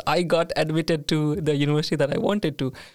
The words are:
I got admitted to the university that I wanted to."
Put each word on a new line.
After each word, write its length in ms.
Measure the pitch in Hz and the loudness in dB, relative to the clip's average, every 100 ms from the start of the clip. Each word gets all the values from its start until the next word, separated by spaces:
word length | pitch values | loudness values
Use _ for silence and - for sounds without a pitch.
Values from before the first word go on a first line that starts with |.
| - | 0
I 160 | 160 | 0
got 300 | 175 170 170 - | 2 2 2 0
admitted 440 | 160 160 165 160 147 | 0 0 0 -2 0
to 100 | 156 151 151 151 | 0 0 0 0
the 60 | 143 | 2
university 400 | 143 151 156 156 | 2 0 0 0
that 100 | 139 | 0
I 40 | - - | 0 0
wanted 280 | 208 160 - | 0 -2 -2
to." 100 | 131 - - | -4 -6 -16